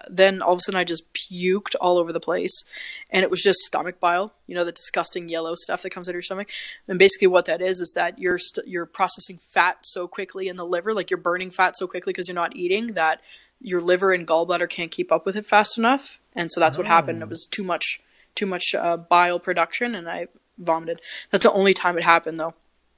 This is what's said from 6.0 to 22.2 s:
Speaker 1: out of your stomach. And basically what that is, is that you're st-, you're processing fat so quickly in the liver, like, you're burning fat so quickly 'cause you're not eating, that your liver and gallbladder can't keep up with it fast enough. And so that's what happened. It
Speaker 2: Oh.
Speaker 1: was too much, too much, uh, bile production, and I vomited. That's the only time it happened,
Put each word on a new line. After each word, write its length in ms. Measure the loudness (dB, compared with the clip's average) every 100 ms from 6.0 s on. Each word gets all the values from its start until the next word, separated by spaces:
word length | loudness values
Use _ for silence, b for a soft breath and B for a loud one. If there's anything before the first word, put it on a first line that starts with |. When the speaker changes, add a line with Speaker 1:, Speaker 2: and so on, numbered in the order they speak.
| -10
Speaker 1:
out 20 |
of 40 | -8
your 60 |
stomach. 280 | -8 -8 -10 B B B -8
And 100 | 4
basically 300 | 6 6 6
what 160 | 4
that 180 | 2 -2
is, 180 | -2 -2
is 120 | -2
that 260 | -2 -4 -4
you're 180 | -4 -2
st-, 300 | -2 -4 -8
you're 180 | -10
processing 520 | -10 -4 0 0 0 -6
fat 480 | -4 0 0 0 -4
so 220 | -4 -6
quickly 400 | -10 -12 -8 -8
in 80 | -8
the 100 | -4
liver, 260 | -4 -2
like, 160 | -4 -4
you're 100 | -4
burning 340 | -2 -4 -4
fat 240 | 0 0 0
so 100 | -4
quickly 260 | -6 -8
'cause 140 | -6 -4
you're 80 |
not 220 | -4 -6 -4
eating, 320 | -4 -2 -4
that 260 | -2 -2 -2 b b b _
your 200 | -6 -4
liver 320 | 0 2 2
and 140 | 0 0
gallbladder 420 | 0 2 0 -2
can't 220 | -6 -8
keep 220 | -6 -2
up 120 | 0
with 120 | 0 -6
it 100 | 2
fast 320 | 4 4 4
enough. 420 | 2 2 -2 -14 _
And 160 | -6 0
so 80 | 4
that's 180 | 4 2
what 120 | 2
happened. 340 | 2 2 -4
It 40 | -6
Speaker 2:
Oh. 20 |
Speaker 1:
was 180 | -4 -2
too 140 | -4
much, 380 | -4 -2 -2 -4 b b b
too 120 | -8 -6
much, 280 | 0 2
uh, 220 | 2 0 -2
bile 420 | 2 4 4 0
production, 560 | -2 -2 -2 -2 -6
and 160 | -6 -10
I 160 | -10 -10 _ _ -10
vomited. 420 | -2 -2 -4 -10 B B B
That's 140 | 4
the 80 | 6
only 220 | 6 4
time 220 | 2 0 0
it 60 |
happened, 380 | 4 4